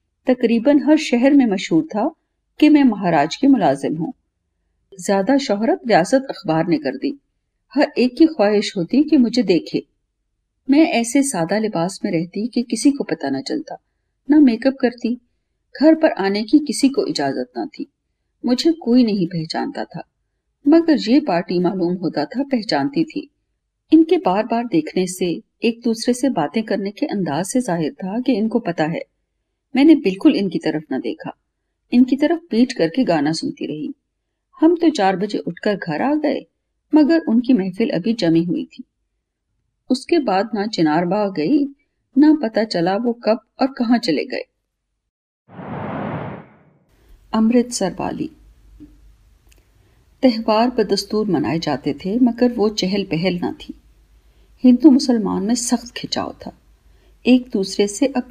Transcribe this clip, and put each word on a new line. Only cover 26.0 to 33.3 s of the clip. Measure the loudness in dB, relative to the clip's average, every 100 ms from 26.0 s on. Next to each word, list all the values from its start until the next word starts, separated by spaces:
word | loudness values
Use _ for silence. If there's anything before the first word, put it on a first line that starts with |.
| -2
से | -2 -2
बातें | -2 -2 -4
करने | -4 -4 -6
के | -6 -6
अंदाज | -4 -4 -4 -4
से | -4
जाहिर | -2 -4 -4
था | -6 -8 -6
कि | -2
इनको | -2 0 -2
पता | -4 -4
है। | -4 -4 -10 _ _ _ _ _ _ 2
मैंने | 6 6
बिल्कुल | 4 2 2 2
इनकी | -2 -4
तरफ | -4 -6 -6
न | -8
देखा, | -6 -10 -12 -16 _ _ _ _ _
इनकी | 2 4 2
तरफ | 0 0 -2
पीठ | 0 0
करके | 0 -2 0
गाना | 0 0 0